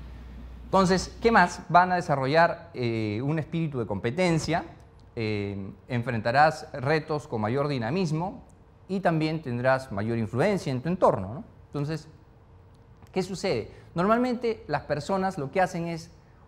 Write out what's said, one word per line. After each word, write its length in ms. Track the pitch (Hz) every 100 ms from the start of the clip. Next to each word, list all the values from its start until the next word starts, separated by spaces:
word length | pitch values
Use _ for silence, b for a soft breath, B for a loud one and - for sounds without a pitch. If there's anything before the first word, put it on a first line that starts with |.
| B B B B B B -
Entonces, 500 | 185 180 185 - -
¿qué 120 | 233
más? 300 | 226 180 - -
Van 220 | 170 185
a 60 | 180
desarrollar, 720 | 170 139 131 160 170 - -
eh, 480 | 131 120 113 107 104
un 160 | 139 160
espíritu 400 | 143 165 160 135
de 60 | 110
competencia, 800 | 101 117 156 180 160 - 165 - - - - - -
eh, 560 | 107 104 101 101 98 - -
enfrentarás 840 | 123 120 117 113 131 156 156 -
retos 540 | 143 127 160 151 151 -
con 140 | 117
mayor 260 | 120 135 147
dinamismo 760 | 135 113 175 170 156 185 262 - - - - -
y 140 | 190
también 420 | 180 160 156 160
tendrás 480 | 135 120 127 131 131
mayor 280 | 98 110 117
influencia 520 | 104 120 185 190 151
en 120 | 127
tu 60 | 160
entorno, 460 | 185 - 120 95
¿no? 100 | 139 - - -
Entonces, 400 | 143 143 156 - - - - - - - - - - -
¿qué 140 | -
sucede? 480 | - 185 190 127 98 B B 165
Normalmente 640 | 190 226 247 240 233 220 -
las 140 | 147
personas 540 | - 147 - 196 190 185
lo 140 | 135
que 100 | 190
hacen 280 | 180 175 170
es 240 | 165 165 - b b